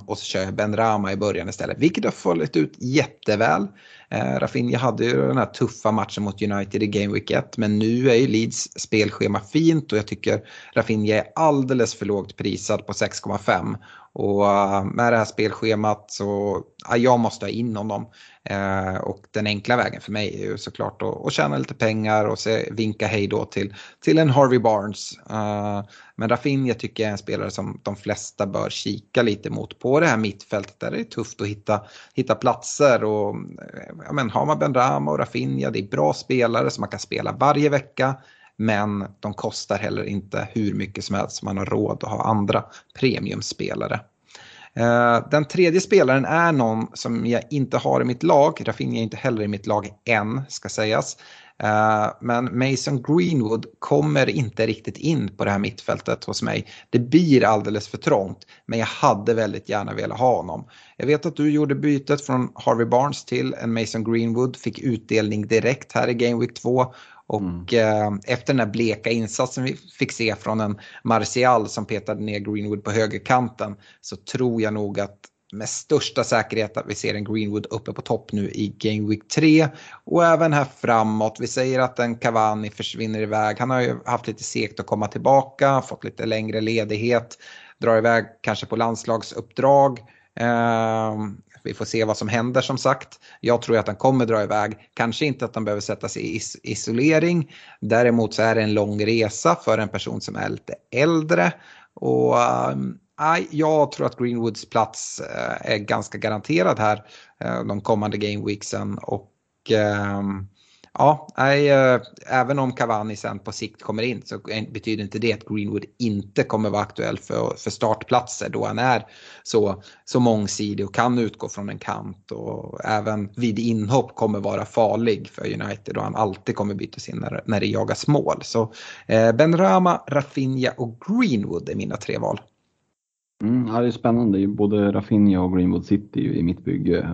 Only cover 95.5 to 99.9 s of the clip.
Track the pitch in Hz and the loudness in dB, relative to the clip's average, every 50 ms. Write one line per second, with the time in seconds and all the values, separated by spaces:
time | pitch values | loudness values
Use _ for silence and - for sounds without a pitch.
95.5 | - 113 110 104 104 104 - - 104 - - - - 104 101 - - 110 - - | -4 -4 -4 -2 -4 -4 -4 -6 -6 -6 -6 -8 -8 -6 -6 -6 -6 -6 -8 -10
96.5 | - - - - 110 - - 110 113 120 139 156 160 156 160 170 175 170 143 - | -14 -12 -10 -8 -8 -8 -6 -4 0 2 4 6 6 6 4 4 2 0 0 -2
97.5 | - - - - - - - 104 113 117 123 123 117 117 113 104 - - 110 113 | -8 -20 -20 -20 -14 -6 0 2 4 6 6 6 4 4 2 0 0 2 2 4
98.5 | 113 113 110 107 107 104 101 104 104 104 104 107 117 113 110 104 - - - 165 | 4 2 2 2 2 2 2 0 0 0 0 2 2 2 2 0 -2 0 2 2
99.5 | 175 - - - 110 110 107 101 | 2 2 2 0 0 2 0 -2